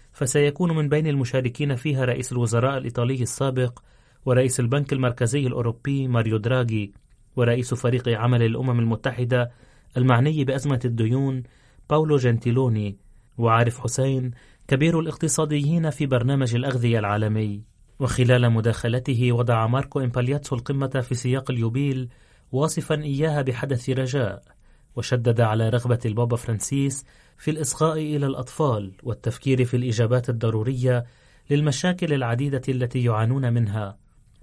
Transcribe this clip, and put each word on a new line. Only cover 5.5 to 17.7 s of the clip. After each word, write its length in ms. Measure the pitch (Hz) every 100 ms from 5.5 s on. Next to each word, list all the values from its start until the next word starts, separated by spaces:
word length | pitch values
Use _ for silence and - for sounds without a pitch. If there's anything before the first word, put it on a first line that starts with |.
| 127 117 - 139 139 131
ماريو 280 | 117 110 110
دراغي، 560 | 113 127 120 110 101 - _ _ _ -
ورئيس 380 | 117 120 123
فريق 340 | 120 120 123 123
عمل 340 | 110 120 120
الأمم 360 | 113 117 131 120
المتحدة 720 | 113 110 135 120 123 123 120 - - - - 127
المعني 480 | 127 120 143 156
بأزمة 360 | 123 - - 127
الديون 580 | 123 113 113 131 139 131 123 _ _ - -
باولو 260 | 147 156 147
جنتيلوني، 840 | 123 117 120 123 131 110 104 101 - - _ -
وعارف 420 | 113 113 120 -
حسين 500 | 117 - 135 131 127 120 - _ -
كبير 320 | 131 160 170
الاقتصاديين 920 | 160 - 160 - 151 147 143 170 160
في 160 | - 143
برنامج 480 | 127 123 139 127
الأغذية 440 | 120 135 127 120 113
العالمي. 640 | 101 104 107 107 107 101 -